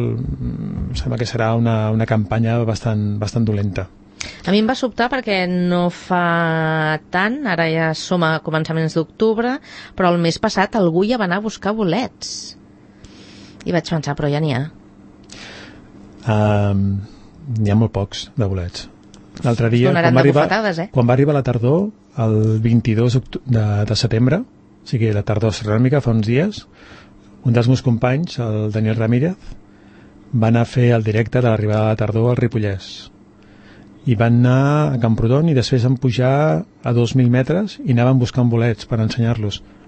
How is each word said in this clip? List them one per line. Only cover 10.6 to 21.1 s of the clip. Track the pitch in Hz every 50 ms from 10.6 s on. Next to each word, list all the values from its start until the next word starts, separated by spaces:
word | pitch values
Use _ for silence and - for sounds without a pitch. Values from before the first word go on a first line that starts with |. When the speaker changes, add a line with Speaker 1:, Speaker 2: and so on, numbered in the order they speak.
| 190 - -
Speaker 2:
algú | 233 190 170 160 170 196 208
ja | 254 240
va | 208
anar | 185 175 196
a | 208
buscar | 220 - - - 196 214
bolets. | 220 220 180 160 208 262 - - - - - - - - - - - - - - - - - - - - - - - - - - - - - - - -
I | - 175
vaig | 170 156 -
pensar, | 170 160 143 - 139
"Però | - 151 143
ja | 143 147 160
n'hi | 156 135
ha." | 117 139 156 - - - - - - - - - - - - - - - - - - - - - - - - - - - - - - - 120
Speaker 1:
Ehm, | 110 107 107 104 104 104 101 101 101 98 98 98 98 98 101 107 - - - - - - 160 147 120 110
n'hi | 110 101
ha | 101 107
molt | 113 107 -
pocs | - 101 - - - - - -
de | - 113 95
bolets. | 95 92 87 87 - - - - - - - - - - - - - - -
L'altre | 127 120 113 120 113
dia, | 113 120 123 135
Speaker 2:
Donaran | 139 170 165 170 127
Speaker 1:
quan |
va | 127 131
Speaker 2:
de | 143
Speaker 1:
arribar, | - 147 151
Speaker 2:
bufetades, | 175 185 214 220 208 175 165
eh? | 165 -
Speaker 1:
quan | - 135 120
va | 120